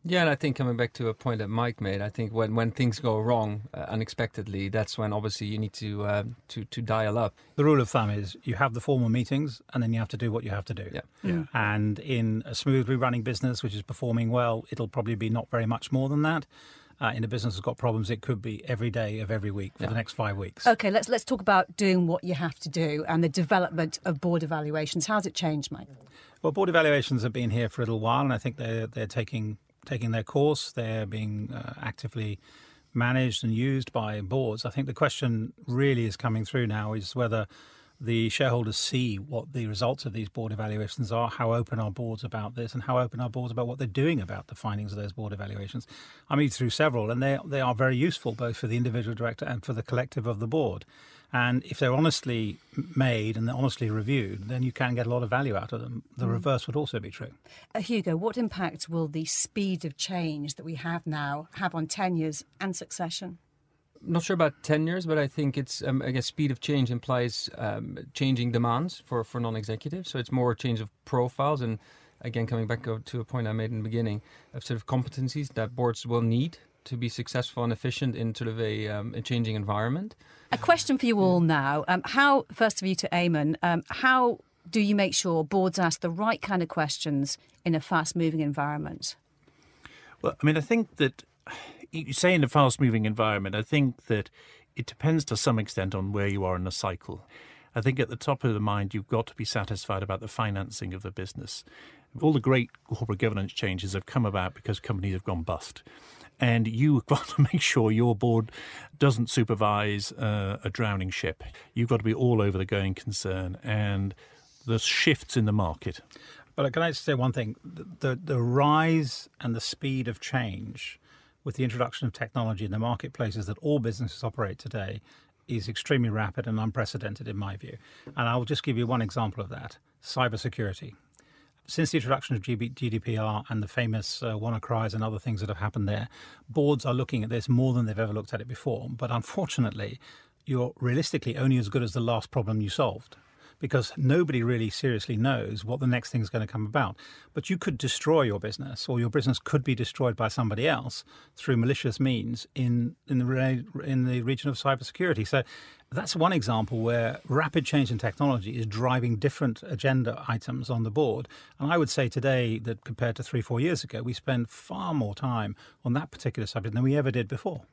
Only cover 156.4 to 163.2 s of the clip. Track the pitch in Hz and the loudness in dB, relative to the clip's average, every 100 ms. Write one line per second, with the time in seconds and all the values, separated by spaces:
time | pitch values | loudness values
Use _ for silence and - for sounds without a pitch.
156.4 | 104 113 107 117 113 120 117 - - 135 | 2 0 0 0 2 2 0 -2 0 2
157.4 | 160 160 131 147 123 110 117 - 143 123 | 4 0 2 2 2 0 -2 2 2 2
158.4 | 95 123 107 107 127 127 120 110 139 - | -2 -4 -4 0 2 2 2 2 0 2
159.4 | 139 110 - 117 139 131 117 113 - 113 | 0 0 -6 0 2 4 2 -2 -4 -4
160.4 | - 127 127 120 110 107 139 104 - - | -4 -6 -2 -2 0 2 2 0 -6 -16
161.4 | - - 139 170 143 - 123 139 135 131 | -20 -4 2 2 2 2 0 2 2 2
162.4 | 120 113 110 110 - 110 120 113 | 2 -2 -4 -6 -8 -2 -2 -2